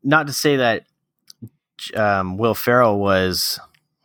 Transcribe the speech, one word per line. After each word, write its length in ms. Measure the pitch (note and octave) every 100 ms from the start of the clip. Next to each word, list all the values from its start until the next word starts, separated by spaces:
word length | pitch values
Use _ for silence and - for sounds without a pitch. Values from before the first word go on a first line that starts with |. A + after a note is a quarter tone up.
not 240 | C3+ D#3 C#3+
to 60 |
say 240 | C3 D3+ C#3+
that, 280 | B2 G#2+ _ _ _ _ _ - A2+ _ _ - - -
um, 420 | G#2 G2 F#2 F#2+
Will 180 | A2+ G#2+
Ferrell 440 | - A#2+ A#2+ G2+
was 600 | G2 F#2+ F#2 E2+ - - - _ _ _